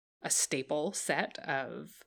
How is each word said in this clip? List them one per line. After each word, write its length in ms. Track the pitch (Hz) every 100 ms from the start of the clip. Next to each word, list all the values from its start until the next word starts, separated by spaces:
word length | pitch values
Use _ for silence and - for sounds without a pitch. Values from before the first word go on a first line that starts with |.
| _ _
a 80 | -
staple 600 | - - 143 131 151 160
set 440 | 196 - 147 - - -
of, 440 | 139 123 - 151 -